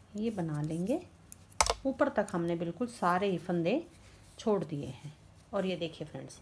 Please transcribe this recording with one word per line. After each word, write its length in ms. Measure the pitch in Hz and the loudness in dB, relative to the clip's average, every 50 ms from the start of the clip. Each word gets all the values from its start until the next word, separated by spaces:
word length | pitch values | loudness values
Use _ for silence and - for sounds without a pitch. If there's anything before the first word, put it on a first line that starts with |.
| - - - | -20 -12 -8
ये 140 | 208 214 233 | -4 -2 -2
बना 300 | 214 196 165 160 151 147 147 | -2 -2 -2 -2 -2 -2 -2
लेंगे, 380 | 156 160 165 180 208 277 349 - - - - - - - - - - - - - - - - - | -2 -2 -2 0 0 0 -2 -2 -6 -16 -20 -16 -14 -14 -14 -14 -2 2 4 4 4 4 2 0
ऊपर 240 | 269 262 - 285 277 | -2 2 2 2 2
तक 160 | 277 - 202 - | 4 2 0 2
हमने 240 | - 175 170 170 170 170 | 0 0 0 0 0 0
बिल्कुल 300 | 175 170 170 - 247 233 | -2 -4 -2 -4 -4 -6
सारे 400 | - - - 175 175 185 208 202 | -2 0 2 2 4 4 4 2
ही 80 | 185 160 | 2 0
फंदे 440 | - - 175 175 160 170 226 320 - - - - - - - - - - - - | 0 0 0 2 2 4 2 2 0 -4 -10 -20 -20 -20 -20 -20 -20 -20 -18 -4
छोड़ 240 | - 233 208 196 156 | 0 2 2 2 2
दिए 240 | - 156 143 - - | -2 -4 -6 -6 -6
हैं। 260 | - - - 147 - - - - - - - - - | -8 -10 -14 -16 -16 -18 -20 -20 -20 -20 -14 -4 -2
और 120 | 202 185 | -2 0
ये 100 | 190 185 160 | 0 0 -2
देखिए 300 | 170 160 165 - 160 151 | -4 -6 -6 -8 -10 -10
friends, 320 | - 135 135 131 - - | -10 -12 -12 -14 -16 -16